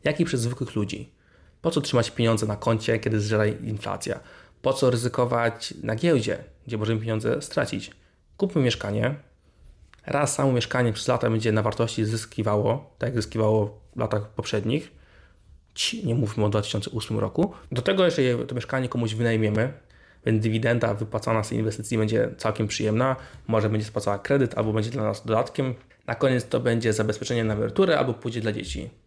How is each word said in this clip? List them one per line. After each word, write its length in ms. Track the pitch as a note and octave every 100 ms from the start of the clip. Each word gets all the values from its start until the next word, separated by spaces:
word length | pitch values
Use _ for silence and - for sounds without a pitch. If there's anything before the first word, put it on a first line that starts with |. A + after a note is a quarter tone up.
jak 160 | D3 D3+
i 40 |
przez 160 | E3+ C3
zwykłych 340 | A#2 B2+ A#2+
ludzi. 360 | A2 G#2 G2+ B2+ _ _ _ - _
Po 80 | E3
co 100 | D#3+
trzymać 300 | C#3+ B2 A2+
pieniądze 360 | - A#2 A2 G#2+
na 100 | G#2
koncie, 420 | - A2 A2 A2+
kiedy 220 | A2+ A2
zżera 260 | G#2 G#2+ G#2+
inflacja? 760 | - A2+ G#2+ G2+ G2 - - - - - _
Po 100 | B2+
co 180 | C3+ C3
ryzykować 840 | B2 A#2+ B2+ A#2+ A#2+ A#2 A2 - -
na 140 | A2 A2
giełdzie, 480 | E3+ C#3+ A2 F2+ - - -
gdzie 120 | A2+
możemy 220 | G#2+ A2
pieniądze 420 | A2+ A2 A2+ A#2+
stracić? 480 | - - - - - - _ _ _ -
Kupmy 260 | F#3+ D3+
mieszkanie. 520 | B2 - G2+ G#2+ A#2 D3 - _ _ _ - - - - -
Raz 280 | C#3 C#3+
samo 180 | - C3+
mieszkanie 400 | B2 A#2 B2+ A#2+
przez 160 | G#2+ -
lata 220 | A#2+ A#2
będzie 220 | A2 A2
na 100 | G#2+
wartości 420 | A2 - A2+ -
zyskiwało, 920 | G#2+ A2 - - G#2+ G#2 G2+ B2+ - _
tak 100 | B2
jak 80 | A#2+
zyskiwało 640 | G2+ A2+ A2 A2 G#2 - - -
w 40 |
latach 280 | G#2+ G#2+ G#2+
poprzednich. 640 | - - G#2 A2 C#3+ - - - - - _ _ - _
Ci, 320 | - - A#3 F3+
nie 80 |
mówmy 300 | A#2 G#2+ A2
o 40 | G#2
dwa 140 | G#2+
tysiące 280 | G#2 G#2+ G2+
ósmym 280 | A2+ - G#2+
roku. 340 | G#2 - E3+ - -
Do 100 | -
tego, 220 | D#3 F#3+
jeżeli 420 | F3+ E3+ C3 A#2+ -
to 80 |
mieszkanie 340 | B2 - C3+ B2+
komuś 260 | B2 A#2
wynajmiemy, 580 | A2 A#2 A2 G#2+ G#2+ B2 D3 _ - - - -
więc 160 | A2
dywidenda 520 | A2+ A2 A#2 A#2+ A2+
wypłacana 480 | G#2+ G#2+ A2 A#2 A2
z 60 | A2
tej 100 | A#2
inwestycji 400 | G#2+ G#2 G#2+ A2
będzie 320 | G#2+ A2 A2+ -
całkiem 300 | A2 G#2+ G#2+
przyjemna, 480 | - G#2+ A2 C3 C3 - - -
może 240 | A2+ G#2
będzie 160 | G#2+ G#2+
spłacała 320 | G#2+ G#2 G2+
kredyt 400 | - C#3 B2 -
albo 140 | A2
będzie 180 | A2 G#2+
dla 120 | B2+
nas 240 | G#2+ G#2+ A2+
dodatkiem. 480 | A2 B2 - C3 A#2+ - _ -
Na 80 |
koniec 340 | A#2 C3+ B2+ -
to 120 | B2
będzie 320 | B2 A#2 A2+
zabezpieczenie 520 | G#2+ A2 G#2 - A#2+
na 100 | A2
emeryturę 440 | G#2 A2 A2 F#3+ D3+
albo 160 | B2+
pójdzie 260 | A2+ A#2+ A#2
dla 120 | A2
dzieci. 380 | G#2+ F#2+ - - -